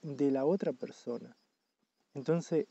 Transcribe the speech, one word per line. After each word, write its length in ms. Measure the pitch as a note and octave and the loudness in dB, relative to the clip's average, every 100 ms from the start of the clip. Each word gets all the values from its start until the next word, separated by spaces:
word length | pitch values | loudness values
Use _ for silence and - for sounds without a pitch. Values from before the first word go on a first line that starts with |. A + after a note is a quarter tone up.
de 300 | D#3 C#3 C#3+ | -8 0 2
la 140 | C3+ C#3 | 4 2
otra 260 | F#3+ F3 | 2 0
persona. 640 | B2+ C#3+ - - A#2+ A#2+ - _ _ _ _ _ _ _ C#3+ | -4 -8 -10 -8 -8 -10 -20 _ _ _ _ _ _ _ -8
Entonces 500 | C3 E3+ - D#3+ - | 0 0 2 0 0